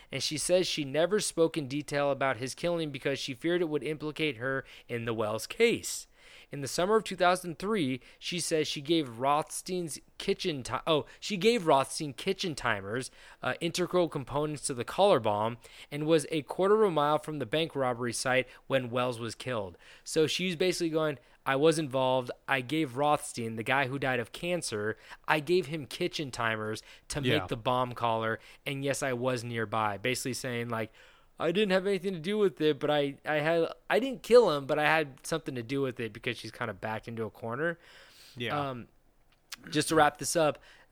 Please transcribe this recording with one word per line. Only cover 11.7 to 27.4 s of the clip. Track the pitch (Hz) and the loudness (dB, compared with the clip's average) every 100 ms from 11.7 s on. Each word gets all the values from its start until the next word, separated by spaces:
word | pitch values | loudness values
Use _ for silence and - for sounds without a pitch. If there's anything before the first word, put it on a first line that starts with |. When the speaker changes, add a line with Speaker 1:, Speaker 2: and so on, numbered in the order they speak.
| 139 131 - 151 | 6 4 -2 -8
Speaker 1:
kitchen | 123 - 196 180 143 | -6 -4 -2 -4 -2
timers, | 120 104 98 120 127 - - - | 0 0 -2 -6 -6 -14 -20 -8
uh, | 123 - | -6 -4
integral | 170 175 170 180 160 | -4 -2 0 2 2
components | 151 127 139 151 151 - | -2 -4 -2 -2 -4 -6
to | |
the | 123 113 | -4 -4
collar | - 202 156 | 4 6 6
bomb, | 110 104 110 117 - - - | 4 2 0 -2 -14 -20 -10
and | 147 151 | -2 4
was | 165 - | 4 4
a | 160 | -4
quarter | - - 190 214 | -2 0 4 6
of | 208 | 4
a | |
mile | 151 147 151 | 4 4 2
from | - 156 | 0 -6
the | 117 | -2
bank | 156 165 139 | 0 0 0
robbery | 127 120 123 | 0 0 -2
site | 113 131 127 123 - - | -2 0 2 0 -6 0
when | 135 123 | 0 2
Wells | 123 127 117 | 0 0 -2
was | 117 - | -6 -8
killed. | 127 120 95 87 - - | -6 -4 -6 -10 -20 -18
So | - 160 156 | -4 2 2
she's | - 185 165 | 2 -2 0
basically | 185 175 170 | 0 0 0
going, | 160 156 139 _ _ - | 0 0 -4 _ _ -2
"I | 135 | 4
was | 160 156 | 4 4
involved. | 147 131 131 131 123 - - | 2 2 2 2 0 -6 0
I | 135 | 0
gave | 123 156 151 120 | 0 -2 -2 0
Rothstein, | 147 147 - - 113 113 | 2 2 0 -6 -6 -4
the | |
guy | 110 135 131 | 0 2 0
who | 135 | -2
died | 135 127 | -2 -2
of | 110 | -4
cancer, | - 175 175 - 107 104 113 - - - | -6 -4 -4 -4 -4 -4 -6 -10 -6 0
I | 156 | 2
gave | 143 180 139 | 2 0 0
him | 160 127 | -6 -8
kitchen | - 180 - 139 | -6 -4 -4 -6
timers | - 113 110 107 113 - - - | -2 0 0 -4 -8 -12 -18 -10
to | 151 | -4
Speaker 2:
Yeah. | 123 | 0
Speaker 1:
make | 110 | 0